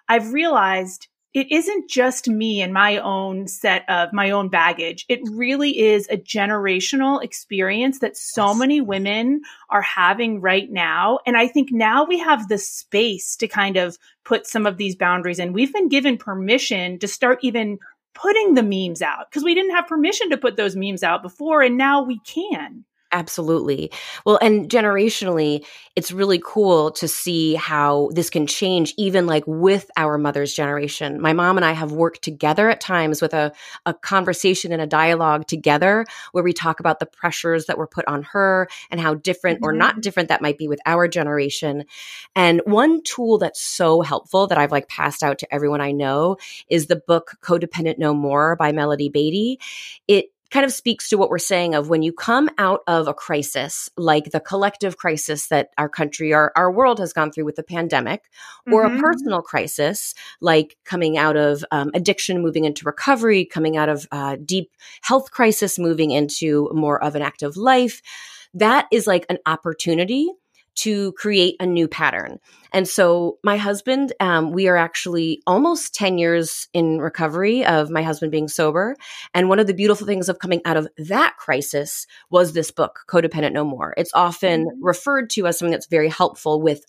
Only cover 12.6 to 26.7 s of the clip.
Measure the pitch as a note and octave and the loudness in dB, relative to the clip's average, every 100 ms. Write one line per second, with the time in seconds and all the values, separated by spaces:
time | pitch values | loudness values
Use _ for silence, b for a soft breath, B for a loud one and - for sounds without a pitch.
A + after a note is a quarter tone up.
12.6 | - - - G#3 A#3 F#3 - - A3+ G#3+ | -4 -12 -4 0 0 -2 -8 -6 -4 -2
13.6 | G3 F#3 F3+ - b b - A#3+ - A3 | 0 0 -2 -6 b b -2 -2 -2 -2
14.6 | G#3 F#3 G3 F#3 F3+ F3+ F3+ F3 F3 F#3+ | -2 -2 -6 -2 0 0 -2 -4 -4 0
15.6 | C4+ G#4 E4+ C#4 C4+ A#3+ - F#3+ F#3+ C4 | 0 0 2 2 2 -2 -6 -6 0 0
16.6 | - G3 F3+ F3+ G3 - B3 B3+ B3+ A3+ | 0 -4 -6 -8 -10 -2 0 2 0 -2
17.6 | G#3 G3 B B _ - G4 A4 G4+ B3+ | -4 -6 B B _ -4 0 2 4 4
18.6 | G#3 F#3+ F3+ E3 D#3 - - D4 E4 F4 | 4 0 -4 -4 -6 -6 -8 -4 0 0
19.6 | F#4+ F4 F4 D#4+ D#4 G#4 G4 C#4 B3 G3+ | 2 0 0 0 0 0 -2 -2 -2 -2
20.6 | G3+ F#3 G3 F#3 F3 F3 F3+ - D4+ D4+ | -2 -2 -6 -4 -2 -2 -6 -8 0 4
21.6 | B3+ B3 C4+ C#4+ C4 A3+ - D#4 G4+ D#3+ | 4 2 2 2 0 -8 -8 -8 -6 -6
22.6 | - - - _ _ F3 E3 - D#3+ E3 | -8 -18 -20 _ _ -6 -4 -6 -2 0
23.6 | - C#3 D#3 B B B G#3 G#3 A3+ G#3+ | 0 -4 -6 B B B 2 4 4 2
24.6 | D#3+ A#3+ G#3+ G3 A3 - F#3+ E3 D3+ D3 | 2 0 2 2 0 -2 -2 0 0 -2
25.6 | B B B F#3 D#3+ F#3 G3 F3 - G#3+ | B B B -6 -6 0 4 4 2 2
26.6 | G3 | 4